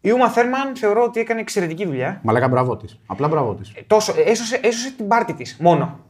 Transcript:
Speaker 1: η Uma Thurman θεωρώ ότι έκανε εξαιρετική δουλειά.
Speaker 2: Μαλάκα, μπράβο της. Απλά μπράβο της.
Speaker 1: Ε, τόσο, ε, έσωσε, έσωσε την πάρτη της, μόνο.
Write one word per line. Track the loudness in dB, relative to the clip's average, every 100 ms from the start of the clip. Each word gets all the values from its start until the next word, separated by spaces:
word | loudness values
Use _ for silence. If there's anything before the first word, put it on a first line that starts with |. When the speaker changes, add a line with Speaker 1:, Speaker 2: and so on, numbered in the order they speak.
Speaker 1:
η | 2
Uma | 4 4 4
Thurman | 0 0 -4 -2
θεωρώ | 0 2
ότι | 0 -2
έκανε | -4 -4
εξαιρετική | -4 -4 -4 -4 -4
δουλειά. | -4 -4 -4
Speaker 2:
Μαλάκα, | 0 2 2
μπράβο | 2 0 -4
της. | -8 -20 _
Απλά | -4 0
μπράβο | 0 -2 -4
της. | -12
Speaker 1:
Ε, | -18 2
τόσο, | 2 4 2
ε, | 2
έσωσε, | 2 0 0
έσωσε | 0 -2 -6
την | -8 0
πάρτη | 0 0
της, | -6 -10 0
μόνο. | 2 2 0 -8